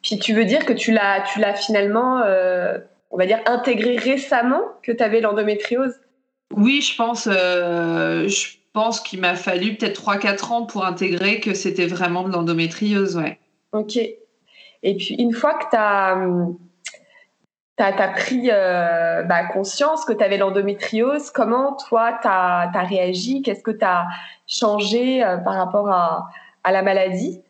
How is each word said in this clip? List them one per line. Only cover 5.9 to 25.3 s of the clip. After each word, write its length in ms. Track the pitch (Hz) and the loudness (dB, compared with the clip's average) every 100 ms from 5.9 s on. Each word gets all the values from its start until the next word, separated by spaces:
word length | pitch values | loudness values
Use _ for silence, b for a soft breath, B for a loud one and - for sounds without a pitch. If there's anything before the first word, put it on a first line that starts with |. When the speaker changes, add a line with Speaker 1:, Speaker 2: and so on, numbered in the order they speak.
| 240 _ _ _ _ _ 208 | -4 _ _ _ _ _ 2
Speaker 2:
Oui, 240 | 214 285 | 4 4
je 160 | 285 - | 0 -2
pense, 320 | 233 233 226 | -2 -2 0
euh, 1000 | 190 180 180 175 170 170 165 165 165 160 | 2 2 2 0 0 0 0 0 0 0
je 260 | 202 - - _ | -2 -6 -12 _
pense 280 | 214 220 220 | -2 -2 -2
qu'il 200 | - 185 | -8 -4
m'a 140 | 180 | -2
fallu 400 | 175 - 180 202 | -2 -2 0 -2
peut-être 200 | 208 208 - | -2 -4 -4
trois, 180 | - 202 | -2 0
quatre 340 | 208 196 - | 0 -2 -2
ans 100 | 233 220 | -4 -4
pour 200 | 208 185 | -4 -4
intégrer 540 | 175 185 175 190 220 | -2 -2 0 0 -2
que 120 | 214 | -2
c'était 340 | 190 185 180 175 | -2 -4 -2 -2
vraiment 360 | 180 180 175 | 0 -2 -2
de 100 | 185 | -2
l'endométriose, 840 | 180 170 165 165 165 214 208 196 170 | -2 0 0 -2 -2 0 0 0 -2
ouais. 220 | 151 - _ _ _ | -4 -8 _ _ _
Speaker 1:
Ok. 240 | 214 214 226 | -6 -4 -4
Et 1000 | 220 - _ _ _ - - _ - 190 | -4 -8 _ _ _ -20 -20 _ -2 -2
puis, 200 | - - | -4 0
une 140 | 240 | 0
fois 200 | 233 294 | 2 0
que 100 | 320 - | 0 0
t'as, 440 | 233 214 202 190 | 2 2 2 2
hum, 420 | 185 185 180 175 175 - _ - B B B B _ _ _ _ - | 0 0 0 -2 -6 -14 _ -18 B B B B _ _ _ _ -2
t'as, 160 | 202 | 0
t'as 160 | 196 190 | 2 0
pris, 400 | 190 - 254 240 | 0 -2 0 2
euh, 720 | 208 185 180 170 170 165 165 | 2 2 2 2 2 0 0
bah, 200 | 175 170 175 | 2 2 2
conscience 520 | 190 196 - 285 320 | -2 -4 0 0 0
que 80 | - | -2
t'avais 260 | 214 202 196 | 2 2 2
l'endométriose, 920 | 196 190 196 202 - 220 240 294 285 | 2 0 -2 -4 -4 0 2 0 -4
comment, 460 | - 214 240 277 277 - | -2 0 2 0 -4 0
toi, 300 | 226 226 233 | 2 2 0
t'as, 460 | - 190 180 180 175 | 0 2 2 2 0
t'as 120 | 180 | -2
réagi ? 580 | 180 190 180 185 226 269 | -2 0 0 -2 -2 -2
Qu'est-ce 200 | 269 202 | -2 -4
que 80 | - | -4
t'as 320 | 214 202 180 170 B B B - | -2 2 2 -2 B B B -10
changé, 760 | - 226 208 202 226 247 262 | -2 0 0 0 0 2 2
euh, 140 | 220 | 2